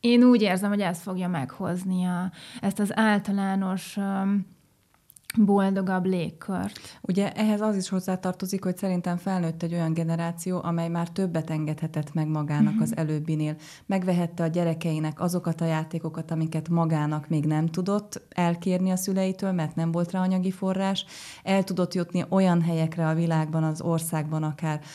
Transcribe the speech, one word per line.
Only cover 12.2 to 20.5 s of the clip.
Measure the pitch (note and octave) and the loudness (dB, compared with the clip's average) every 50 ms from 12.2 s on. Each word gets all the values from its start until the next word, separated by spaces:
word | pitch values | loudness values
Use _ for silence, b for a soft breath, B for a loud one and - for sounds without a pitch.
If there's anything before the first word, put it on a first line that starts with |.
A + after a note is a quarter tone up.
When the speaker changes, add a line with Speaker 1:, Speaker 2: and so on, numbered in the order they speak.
| D#3 D#3 | 0 0
Speaker 2:
magának | D#3 D#3 D3 C#3+ D3 D3 D3 D3 - | 0 0 0 0 4 4 4 4 4
Speaker 1:
Mhm. | A3 - | 2 0
Speaker 2:
az | - - | 0 0
előbbinél. | - D#3+ D3+ D#3 D3+ D3+ D#3+ D#3+ D3+ D3+ D3+ D#3 D#3 B B B B B | -2 -2 -2 -2 -2 -2 -2 0 0 0 -2 -4 -6 B B B B B
Megvehette | - G3 F#3+ F3+ F#3+ F3+ F3 F3 E3 E3+ E3+ E3+ | -4 -2 -2 0 0 0 0 0 -2 -2 -2 -2
a | |
gyerekeinek | E3 D#3+ F3 F3 E3+ D#3+ D#3+ E3 E3+ D#3 D#3 D#3 D#3 D#3+ - | 0 0 0 0 0 0 -2 -2 -2 -2 0 -2 -4 -4 -2
azokat | - F3 F3 F3+ F3 F3 D#3+ E3 | -2 -2 -2 -2 -2 -2 -2 0
a | E3+ | 0
játékokat, | D#3+ D#3+ D#3 D#3 D#3 - E3 E3 D#3+ D#3+ D#3+ D#3+ D#3+ | 0 0 0 -2 -4 -6 -6 -6 -6 -8 -8 -8 -6
amiket | E3 D#3+ D#3+ D#3+ D#3+ D#3 D#3 E3 | -2 -2 -2 -2 -2 -4 -2 0
magának | E3+ E3+ E3 D#3+ D#3+ D3+ D3+ D3 D3+ D3+ D3 - | 0 2 2 2 2 2 0 0 -2 -2 -2 -2
még | D#3+ D#3 C#3 | -2 0 2
nem | D3+ D#3 D#3 D#3+ | 2 2 2 0
tudott | E3 D#3+ F#3 F#3 F#3+ G3+ G#3 G#3 G#3 - - - _ | 0 0 -2 -2 0 0 -2 -2 -6 -12 -16 -16 _
elkérni | - - F3 E3+ E3+ E3+ - G3 F3+ F3+ F#3 F#3 | -2 0 0 0 0 0 0 0 0 2 2 2
a | F#3 | 0
szüleitől, | F#3 F#3 - F#3+ F#3+ F#3+ F#3+ F#3 F#3+ - F#3+ F#3 | 0 0 -2 0 0 0 0 -2 -2 -2 -2 0
mert | F3 D#3 D3+ - | 0 -2 -2 -2
nem | E3+ E3 E3 D#3+ | -2 0 0 0
volt | E3+ F3 E3+ | 0 -2 -2
rá | - F#3 | 0 0
anyagi | F#3 F#3 F#3+ F#3 F3+ F#3+ | 0 2 2 2 0 0